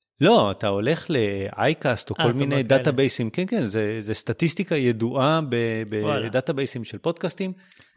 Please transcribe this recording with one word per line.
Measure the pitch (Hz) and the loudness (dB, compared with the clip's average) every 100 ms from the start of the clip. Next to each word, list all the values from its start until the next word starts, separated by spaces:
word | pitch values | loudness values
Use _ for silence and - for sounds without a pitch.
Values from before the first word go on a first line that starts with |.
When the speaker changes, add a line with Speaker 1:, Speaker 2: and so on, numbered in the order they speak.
| _ - | _ 2
Speaker 1:
לא, | 151 226 104 | 6 6 4
אתה | 95 104 | 2 0
הולך | 98 113 160 - | 0 0 -2 -2
ל-iCast | 143 104 98 98 - 120 160 143 117 - | 0 0 0 -4 0 0 0 -2 -2 -4
או | 110 | 0
Speaker 2:
אה, | |
Speaker 1:
כל | 143 | 0
Speaker 2:
אתה | |
Speaker 1:
מיני | 127 | 2
Speaker 2:
אומר | 143 143 | 0 0
כאלה. | |
Speaker 1:
דאטאבייסים, | 113 131 139 127 135 - 113 | 2 2 2 2 2 0 -4
כן, | - 185 | -2 -2
כן, | 233 117 | -2 -2
זה, | 107 104 113 | 0 -2 -2
זה | 104 | -4
סטטיסטיקה | 107 - 110 165 - 185 160 | -4 -4 0 0 0 -2 2
ידועה | 123 113 113 135 135 160 147 | 2 2 0 2 2 2 0
ב-, | 120 117 110 107 107 | 0 0 -2 -4 -2
Speaker 2:
וואלה. | 104 104 113 | 0 -2 -2
Speaker 1:
בדאטאבייסים | 127 - 135 139 127 | -2 -2 -2 -4 -6
של | 110 104 | -10 -6
פודקאסטים. | 165 170 180 - 190 185 _ - _ | -4 -4 -4 -4 -8 -8 _ -20 _